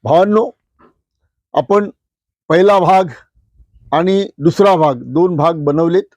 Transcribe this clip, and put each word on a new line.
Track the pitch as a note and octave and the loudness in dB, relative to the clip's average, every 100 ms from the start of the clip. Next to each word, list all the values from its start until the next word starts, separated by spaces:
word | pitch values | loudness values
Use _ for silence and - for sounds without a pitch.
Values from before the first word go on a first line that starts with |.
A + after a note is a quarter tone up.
भावांनो, | A2+ D#3+ G3 G#3+ A#3+ _ _ _ _ _ _ _ _ _ _ | 0 0 2 0 -2 _ _ _ _ _ _ _ _ _ _
आपण | - - G3+ G3+ _ _ _ _ _ - | -8 0 -2 -2 _ _ _ _ _ -2
पहिला | D#3+ G3 G3 | 2 2 2
भाग | F3 F#3+ F#3 - _ _ _ _ _ _ _ | 2 0 0 -10 _ _ _ _ _ _ _
आणि | D3+ F3+ G3 G3 - | -2 0 -2 -4 -4
दुसरा | D3+ - G3+ | -4 2 2
भाग, | F3+ D#3 B2 | 2 0 -2
दोन | B2 C#3 F#3 | -6 -2 0
भाग | D#3+ D#3 E3 | 0 -2 -2
बनवलेत. | C#3+ D3 E3+ F3+ G3+ | -2 -2 0 -2 -4